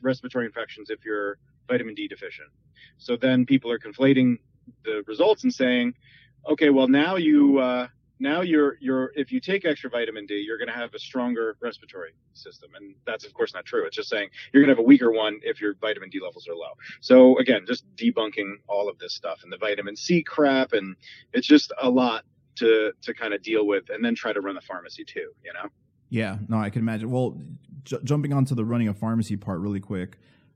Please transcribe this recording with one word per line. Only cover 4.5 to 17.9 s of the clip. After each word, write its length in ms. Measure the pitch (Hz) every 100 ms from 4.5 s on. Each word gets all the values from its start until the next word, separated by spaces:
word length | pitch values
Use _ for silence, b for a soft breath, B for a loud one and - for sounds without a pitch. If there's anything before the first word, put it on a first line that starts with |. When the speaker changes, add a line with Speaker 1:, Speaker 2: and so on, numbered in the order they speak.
| _ - -
Speaker 1:
the 180 | 110 - -
results 360 | 110 190 214
and 80 | 127
saying, 420 | - 127 123 120 - b b b b -
"Okay, 220 | 151 151
well, 180 | 135 131
now 280 | 139 160 190
you, 420 | 156 147 143 139
uh, 300 | 127 123 123 _ _ -
now 240 | 135 165
you're, 340 | 180 156 143 -
you're, 320 | 131 131 127 147
if 160 | 135
you 80 | 127
take 240 | 185 196
extra 240 | 180 143 127
vitamin 380 | 120 113 110 101
D, 80 | 104 104
you're 120 | 110
gonna 140 | 120
have 180 | 120 117
a 40 | 107
stronger 580 | - 131 123 117 113 104
respiratory 480 | 120 - - 95 82 _ _
system." 360 | - 95 - - 98
And 180 | 101 98 -
that's, 180 | 110
of 80 | 104
course, 220 | - 113
not 100 | 92
true. 220 | - 120 82
It's 100 | -
just 140 | -
saying 180 | 107 101 - B
you're 100 | 139
gonna 100 | 139
have 60 | 120
a 40 | 117
weaker 240 | 139 120
one 300 | 113 107 104
if 200 | 117 110
your 120 | 104 95
vitamin 300 | 110 107 92
D 100 | 95
levels 240 | 90 - 85
are 80 |
low. 180 | 85 80 - B B
So 380 | - 127 127 127
again, 260 | 127 107 92
just 180 | 123 -